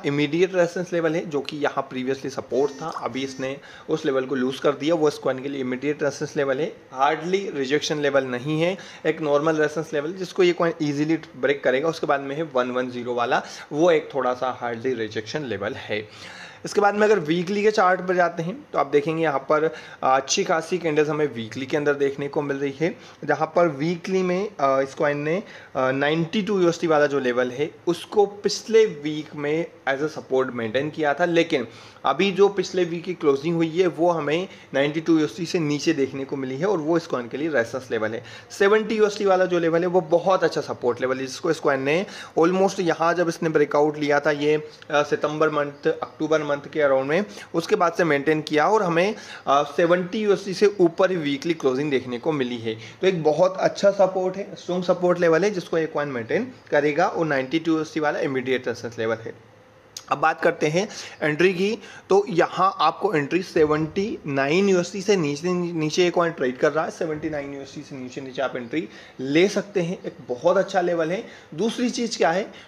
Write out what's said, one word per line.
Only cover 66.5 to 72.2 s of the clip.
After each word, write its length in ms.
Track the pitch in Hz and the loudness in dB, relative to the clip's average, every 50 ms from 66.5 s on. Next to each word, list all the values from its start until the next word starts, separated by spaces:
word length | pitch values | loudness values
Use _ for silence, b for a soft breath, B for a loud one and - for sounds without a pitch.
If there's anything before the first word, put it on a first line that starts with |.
| 127 131 | 0 2
कर 140 | 165 151 | 0 2
रहा 120 | 143 156 170 | 2 0 -4
है, 60 | 214 | -4
सेवेंटी 400 | - - 185 160 156 151 160 160 | -4 -6 -4 -4 -4 -4 -6 -6
नाइन 240 | 156 143 139 139 143 | -6 -6 -8 -8 -10
यूएसडी 280 | 139 139 - - 156 | -12 -14 -14 -14 -16
से 140 | 139 - 143 | -14 -14 -12
नीचे, 240 | 131 127 123 - 143 | -12 -12 -12 -12 -12
नीचे 220 | 135 131 127 143 | -12 -10 -6 -4
आप 140 | 135 123 - | -4 -4 -4
entry 320 | 127 120 117 151 160 196 - B B B B B - | -6 -8 -4 -6 -6 -6 -6 B B B B B -8
ले 260 | 131 135 143 165 185 202 | -6 0 2 4 2 2
सकते 340 | - 202 185 - - 185 | 0 -2 -6 -4 -4 -4
हैं, 160 | 170 165 185 - - | -2 -2 -6 -8 -10
एक 120 | 175 - - 123 - | -12 -12 -12 -8 -8
बहुत 280 | 123 - 160 175 190 | -8 -2 0 2 2
अच्छा 240 | 196 185 190 - 185 | 2 2 2 0 0
level 300 | 175 175 175 165 160 160 | 0 0 0 0 0 -2
है। 140 | 185 220 226 B B B B B 160 | -2 -6 -8 B B B B B -6
दूसरी 360 | 151 208 226 - - 247 233 | -2 -2 -2 0 0 -2 -2
चीज़ 260 | - 240 240 214 - | -2 -2 -4 -4 -2
क्या 120 | - | 0